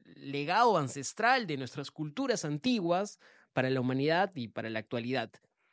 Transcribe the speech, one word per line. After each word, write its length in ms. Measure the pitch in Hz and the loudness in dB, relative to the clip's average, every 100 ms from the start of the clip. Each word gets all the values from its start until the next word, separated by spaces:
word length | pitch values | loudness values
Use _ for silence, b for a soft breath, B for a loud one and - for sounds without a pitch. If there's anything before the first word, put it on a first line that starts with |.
| - - | -20 -14
legado 640 | 139 143 143 196 240 180 | -6 -4 0 4 6 6
ancestral 680 | 131 143 131 - 226 262 196 | 2 -4 -8 0 2 2 2
de 100 | 139 | -4
nuestras 340 | 127 147 139 | -6 -8 -10
culturas 540 | - 151 147 269 208 | -8 -8 -4 0 0
antiguas 720 | 156 147 254 240 170 175 208 - b b b | -2 -2 0 0 2 0 -2 -10 b b b
para 180 | - 131 | -2 0
la 100 | 131 | 2
humanidad 500 | 127 131 147 170 202 | 0 0 2 2 2
y 140 | 143 110 | -2 -8
para 220 | - 110 | -6 -6
la 80 | 110 | -6
actualidad. 520 | - 120 117 127 113 - _ _ b | -4 -4 -2 -2 -4 -10 _ _ b